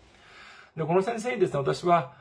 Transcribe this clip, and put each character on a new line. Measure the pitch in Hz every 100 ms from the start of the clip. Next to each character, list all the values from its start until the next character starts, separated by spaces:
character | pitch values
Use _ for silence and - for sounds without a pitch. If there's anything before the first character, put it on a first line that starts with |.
| _ _ - - - - - -
で、 |
こ | 151
の | 180
先 | 196 233
生 | 233
に | 240
で | 180
す |
ね、 | 143
私 | 135 -
は、 | 175 170 131 -